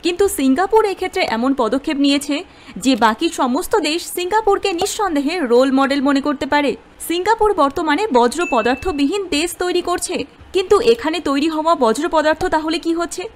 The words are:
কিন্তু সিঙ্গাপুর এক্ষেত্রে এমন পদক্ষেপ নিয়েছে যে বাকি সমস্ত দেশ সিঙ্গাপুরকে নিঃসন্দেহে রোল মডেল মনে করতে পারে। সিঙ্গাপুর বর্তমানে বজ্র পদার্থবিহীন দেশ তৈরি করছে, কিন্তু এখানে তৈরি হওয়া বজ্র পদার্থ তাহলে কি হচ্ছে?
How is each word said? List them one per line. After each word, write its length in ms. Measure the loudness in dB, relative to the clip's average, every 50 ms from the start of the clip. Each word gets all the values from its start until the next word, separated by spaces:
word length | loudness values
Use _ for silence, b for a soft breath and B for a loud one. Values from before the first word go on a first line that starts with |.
| -2
কিন্তু 200 | -4 0 2 0 0 0
সিঙ্গাপুর 460 | 0 2 2 2 2 2 2 4 2 2 2 -2
এক্ষেত্রে 300 | -4 -6 -4 -2 -2 -2 -2 -2
এমন 140 | -2 0 0 0 0
পদক্ষেপ 360 | 0 0 0 -2 -2 -4 -2 0 2
নিয়েছে 320 | 2 2 0 0 -4 -6 -6 -6 B B B B B B -4 0
যে 80 | 0 2 4 2
বাকি 220 | 0 2 0 -2 -4 -2 0
সমস্ত 320 | -2 0 0 -2 -2 0 0 0 0 0
দেশ 120 | -2 -4 -6 -8 -8
সিঙ্গাপুরকে 540 | -6 -4 -2 -2 0 2 2 0 2 0 -2 -2 -2
নিঃসন্দেহে 540 | -4 -4 -2 -2 -4 -2 0 0 -2 0 -2 -2 0 2
রোল 180 | 4 4 4 4 4 2
মডেল 220 | 2 2 0 0 0 0
মনে 120 | 0 0 0
করতে 200 | -2 -4 -4 -4 -2 0
পারে। 180 | 0 0 0 -2 -4 -10 -20 -18 -16 -8 -6
সিঙ্গাপুর 420 | -4 -2 0 0 2 2 2 0 2 2
বর্তমানে 420 | 0 0 0 -2 -2 0 0 0 0 2 2
বজ্র 240 | 4 4 4 2 -2 -4 0 0
পদার্থবিহীন 680 | 0 2 0 -2 -2 -2 -4 -2 0 0 0 0 -2 -4 -2 -2
দেশ 120 | -2 -2 -4 -4 -4 -4
তৈরি 200 | -2 -2 -2 -2 -2
করছে, 280 | -4 -4 -4 -6 -6 -6 -6 -8 -12 -20 -20 -4 -2
কিন্তু 220 | -2 2 4 4 4 6 4 2
এখানে 260 | 2 2 -4 -4 -2 -2 0
তৈরি 200 | 0 0 0 0 -2
হওয়া 180 | 0 2 2 2 4 4
বজ্র 200 | 2 2 2 -2 0 0
পদার্থ 280 | 2 2 2 0 0 0 -2 -2
তাহলে 240 | 0 -2 -2 -4 -4 -2
কি 80 | -4 -4 -4
হচ্ছে? 220 | -4 -6 -6 -10 -12 -12 -12